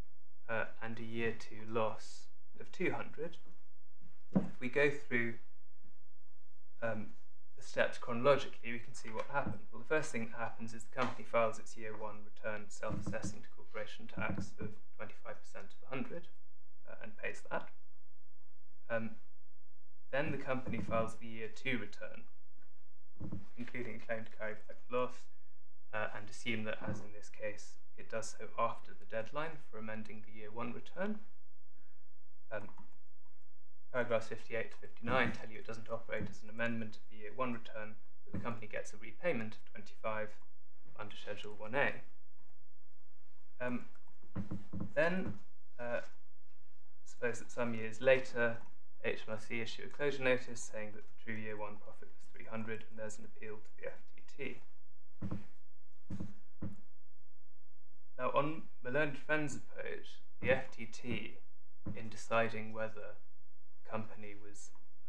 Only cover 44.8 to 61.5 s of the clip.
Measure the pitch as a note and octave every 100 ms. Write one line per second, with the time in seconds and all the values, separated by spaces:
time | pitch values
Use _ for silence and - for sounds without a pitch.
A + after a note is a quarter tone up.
44.8 | - C#3+ E3 F#3 F#3+ - - - - -
45.8 | A#2+ A2+ - - - - - - - -
46.8 | - - - - B2 A#2 - - A#2+ A2+
47.8 | A2 A2 B2+ C3 - A#2+ A#2 A2+ - -
48.8 | - - A#2 - - A2 - A#2 A2+ -
49.8 | G#2 - D3 C#3 B2+ B2 A#2+ A#2+ - A2
50.8 | G#2+ G#2 - - A#2 A2 A2 G#2 G#2 G2
51.8 | - - - - - - F#2 A2 A2 G#2+
52.8 | - A2 G#2+ G#2 A2 - A2 G#2+ - -
53.8 | - - - - - - C3+ - - -
54.8 | - - - - - - - - - -
55.8 | - - - - - - - - G3+ -
56.8 | - - - - - - - - - -
57.8 | - - - - B2+ C3 D3+ D#3+ - -
58.8 | B2 C#3+ D3+ C3+ - D#3 D3 A2+ - -
59.8 | - G2+ G2+ - - - A#2+ C3 - -
60.8 | A2+ - B2 A2 A2 - -